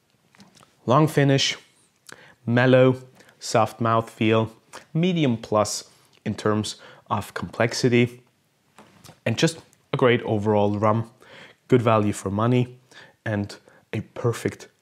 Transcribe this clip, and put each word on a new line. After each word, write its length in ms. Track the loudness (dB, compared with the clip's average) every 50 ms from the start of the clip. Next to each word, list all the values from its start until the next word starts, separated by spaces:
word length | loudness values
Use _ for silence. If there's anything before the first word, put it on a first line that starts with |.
| _ _ _ _ _ _ _ _ -20 _ _ -20 -20 _ _ _ -2
Long 200 | 2 2 4 2
finish, 500 | 2 2 2 2 2 2 2 0 -2 -6 -8 _ _ _ _ _ _ _ _ _ -20 -20 -20 -20 -20 -20 _ -6
mellow, 520 | -2 0 2 4 6 6 6 6 4 4 0 -8 -20 _ _ -20 -20 _ _
soft 420 | -12 -2 0 0 0 0 -2 -4
mouthfeel, 720 | -2 0 0 0 -2 -4 -6 -2 0 2 2 2 0 -2 -8 _ _ _ -20 -20 -20 _
medium 440 | -4 -2 0 0 0 0 0 0 -2
plus 480 | -4 -4 -2 0 0 0 0 -4 -10 -12 _ _ _ _ _ _ _ -10
in 100 | -10 -8
terms 420 | -4 -2 -2 0 0 -2 -6 -10 -14 -20 -20 -20 -20 _ -6
of 240 | -6 -6 -6 -8 -10
complexity, 840 | -12 -12 -12 -4 -4 -4 -2 -2 -2 0 2 2 2 2 0 -4 -16 _ _ _ _ _ _ _ _ _ _ _ -20 -20 _ _ _ -20 -20 -20 _ -6
and 140 | -6 -2 0
just 220 | -2 -2 -2 -6 -20 _ _ _ _ -8
a 40 | -2
great 260 | 2 2 2 2 2
overall 560 | 0 -2 -4 -2 0 0 2 2 2 0 0 0
rum, 320 | 0 0 0 0 -4 -6 _ _ -20 -20 -20 -20 -20 -20 -20 _ _
good 160 | 0 2 2
value 300 | 4 2 2 2 2 0
for 180 | -4 -4 -8 -6
money, 460 | -4 -2 0 2 2 0 0 -2 -6 -20 _ _ -20 -20 -20 -20 _ _ -8
and 320 | -6 -6 -6 -6 -8 -12 -20 _ -20 _ _ _ _
a 80 | -10 -10 -10 -10 _
perfect 540 | -4 -4 -4 -4 -2 -6 -6 -6 -6 -20 -20 _ _